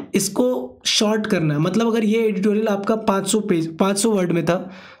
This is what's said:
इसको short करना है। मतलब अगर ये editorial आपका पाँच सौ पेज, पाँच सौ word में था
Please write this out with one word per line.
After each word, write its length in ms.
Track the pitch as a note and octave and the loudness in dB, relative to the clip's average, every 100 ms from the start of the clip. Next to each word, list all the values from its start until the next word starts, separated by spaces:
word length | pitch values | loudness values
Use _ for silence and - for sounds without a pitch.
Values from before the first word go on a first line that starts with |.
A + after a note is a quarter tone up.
| - | -4
इसको 680 | G3 - - B3 B3+ - - - | -2 -2 0 0 0 -6 -8 -2
short 400 | - G#3+ A3 G#3 | 0 2 0 0
करना 280 | F#3 D#3+ | 0 0
है। 60 | D3 | 0
मतलब 260 | F3 G#3 A#3 | 0 0 0
अगर 180 | A3+ | 2
ये 160 | G#3+ A3+ | 2 2
editorial 480 | A3 F#3+ G#3 G#3 A3 | 2 2 0 2 0
आपका 260 | G3+ G3+ A3 | -2 0 -2
पाँच 300 | G#3+ G3 F#3+ | 0 0 0
सौ 140 | G#3+ | 0
पेज, 360 | G#3 E3+ D#3+ - | 0 0 -2 0
पाँच 220 | G3 G3+ | 0 2
सौ 120 | A3+ | 0
word 220 | G#3 F3 | 0 0
में 120 | E3+ E3 | 0 0
था 100 | F3 - - - - | -2 -4 -16 -20 -18